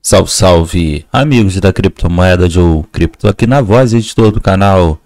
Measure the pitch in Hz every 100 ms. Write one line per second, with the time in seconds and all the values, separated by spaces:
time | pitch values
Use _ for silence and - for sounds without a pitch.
0 | - 98 87 - 92 85 82 90 80 73
1 | - 123 147 127 101 92 95 - 98 -
2 | 85 87 92 90 90 85 85 80 78 -
3 | 82 - 104 - 113 139 104 117 127 117
4 | 107 - 110 107 - 95 98 95 85 76